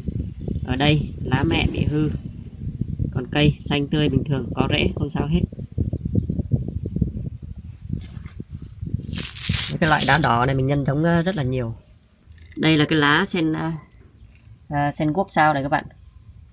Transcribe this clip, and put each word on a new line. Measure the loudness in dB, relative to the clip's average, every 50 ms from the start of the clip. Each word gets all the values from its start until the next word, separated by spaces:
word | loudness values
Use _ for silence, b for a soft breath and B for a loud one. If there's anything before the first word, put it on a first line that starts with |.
| -6 -6 -4 -4 -4 -6 -8 -8 -6 -6 -4 -4 -2
Ở | -2 0
đây | 2 4 4 4 4 2 -2 -6 -8 -4
lá | -2 0 0 2
mẹ | 2 2 2 0 0
bị | 0 0 0
hư, | 0 0 0 0 0 -2 -4 -8 -10 -12 -14 -14 -14 -14 -10 -8 -6 -6 -6 -6 -6 -4 -4 -4 -2 -2
còn | -4 -4
cây | -2 2 4 4 4 4 2
xanh | -2 -2 -2 -2 0 0
tươi | 2 2 2 2
bình | 2 0 0
thường, | 0 -2 -2 -2 -2 0
có | 0 2 2
rễ, | 2 2 2 0 0
không | -2 -4 -2
sao | -2 -2 0
hết. | 2 2 2 0 0 -4 -8 -12 -6 -4 -4 -2 -2 -2 -4 -2 -2 -2 -2 -2 -2 -2 -4 -2 -2 -2 -2 -2 -4 -6 -6 -6 -6 -2 0 0 -2 -2 -4 -8 -8 -10 -12 -14 -14 -14 -14 -16 -16 -16 -16 -12 -10 -8 -8 -10 -12 -14 -16 -16 -14 -14 -16 -16 -14 -14 -14 -14 -16 -14 -12 -10 -8 -8 -8 -8 -8 -8 -6 -6 -6 -8 -4 -2 -2 -2 -2 -2 -4 -2 0
Cái | 2 4
loại | 4 4 6
đá | 6 6 6
đỏ | 6 4 4 4 4
này | 4 2
mình | 2 2
nhân | 2 2 2 2
giống, | 0 2 2 4
ờ, | 4 4 2
rất | 2 0 0
là | -2
nhiều. | -2 -2 -2 -2 -2 -4 -6 -8 -14 -20 -20 -20 _ _ _ _ _ -20 -20 -20 -20 -14 -4
Đây | 0 2 4 4
là | 4 4 4
cái | 4 4
lá | 4 6 4 4 2 0
sen, | 0 0 0 0
ờ, | 0 -2 -2 -4 -6 -8 -10 -16 -20 -20 -20 -20 -20 -20 -20 -20 -20 -20 -20 -20 -20 -20 -10 -4
À, | -2 0 0 0
sen | 0 0 -2 0
quốc | 0 0 -2 0
sao | 2 4 4 6 4
này | 2
các | 0 0
bạn. | 0 -2 -2 -4 -14 -20 -20 -20 -20 -20 -20 -20 -20 -20 -20 -20